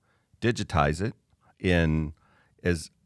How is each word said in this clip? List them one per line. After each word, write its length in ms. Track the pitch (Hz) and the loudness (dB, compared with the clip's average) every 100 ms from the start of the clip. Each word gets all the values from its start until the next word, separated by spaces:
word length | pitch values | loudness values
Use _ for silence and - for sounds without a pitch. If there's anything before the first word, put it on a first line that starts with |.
| _ _ _ _ | _ _ _ _
digitize 580 | 113 113 101 82 73 78 | -2 -2 -2 2 2 0
it 140 | 110 - _ _ _ _ | -6 -10 _ _ _ _
in 540 | 92 87 82 78 78 - _ _ _ _ | 0 2 2 0 -4 -10 _ _ _ _
as 280 | 87 85 - _ | -4 -4 -6 _